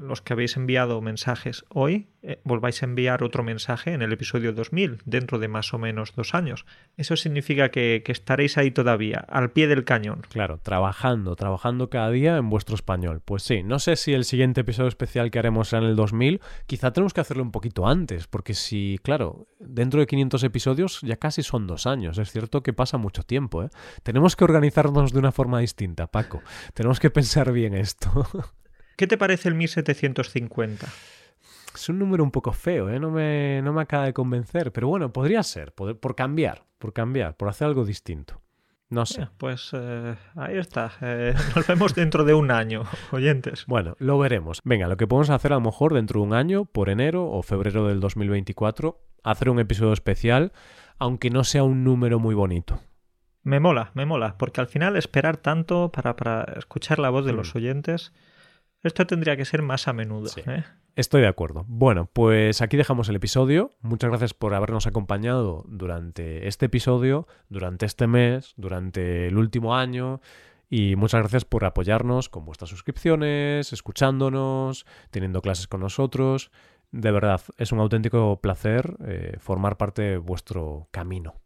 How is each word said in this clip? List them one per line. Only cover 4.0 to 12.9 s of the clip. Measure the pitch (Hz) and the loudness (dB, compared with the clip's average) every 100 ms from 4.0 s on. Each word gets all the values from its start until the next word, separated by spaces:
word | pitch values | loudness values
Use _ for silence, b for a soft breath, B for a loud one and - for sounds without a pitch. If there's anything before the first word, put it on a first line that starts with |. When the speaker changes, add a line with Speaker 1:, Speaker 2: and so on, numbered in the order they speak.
Speaker 1:
el | 113 | -2
episodio | 110 123 123 117 | -4 -2 -2 -2
dos | 110 113 | -4 -4
mil, | 165 196 113 | -2 -2 -4
dentro | - 123 127 120 | -4 -4 -2 -4
de | 110 | -4
más | 107 107 | -4 -6
o | 120 | -6
menos | 113 110 107 | -4 -6 -6
dos | - 113 | -6 -2
años. | 175 165 - - b b - | -2 -2 -6 -14 b b -8
Eso | 147 160 | -2 -2
significa | 160 143 135 139 135 | -2 -4 0 2 2
que, | 131 120 113 | 2 2 0
que | 113 | -2
estaréis | 123 - 131 143 - | -6 0 2 2 4
ahí | 139 | 2
todavía, | 127 120 113 107 110 - | 2 2 2 0 -4 -4
al | - 123 | -2 0
pie | 156 156 | 4 4
del | 139 | 4
cañón. | 127 120 104 - - | 2 0 0 -8 -8
Speaker 2:
Claro, | 110 98 80 | -4 -4 -4
trabajando, | - 95 98 98 131 120 92 87 | -2 0 0 0 0 0 -2 -4
trabajando | 95 95 120 123 127 | -4 -2 -2 -2 -2
cada | 131 110 | -2 0
día | 123 151 170 | 2 2 2
en | 113 | 2
vuestro | 104 - 110 | 0 -2 -6
español. | - | -2